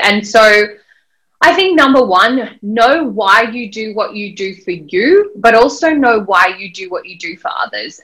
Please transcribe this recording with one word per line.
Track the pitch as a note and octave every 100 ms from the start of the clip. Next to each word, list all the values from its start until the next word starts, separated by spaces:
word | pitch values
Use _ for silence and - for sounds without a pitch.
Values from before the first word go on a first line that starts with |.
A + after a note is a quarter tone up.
And | G3+ G#3 G#3
so | A3+ G#3+ G#3 G#3 - _ _ _ _ _ _
I | D#4+
think | E4+ F#4+ D#4+
number | C4+ C4+
one, | A3 F#3 A3 C4 A3 -
know | G3+ A3+ A#3+ D#4+
why | C4+ G3+ G3 A3+
you | A#3 A#3+ A3+
do | A3 A3
what | G#3 - G#3
you | G3+ -
do | F#3+ F3+
for | -
you, | F3 D3+ F#3 B3+ G4 G#4 -
but | A#3
also | A3+ C#4 C#4 D#4+
know | D4+ B3 A3
why | G3 F3+ F#3 F#3
you | G3
do | F#3 F#3+
what | F3+ F3+
you | F3+
do | E3 F3+
for | - -
others. | - G#3 A3 -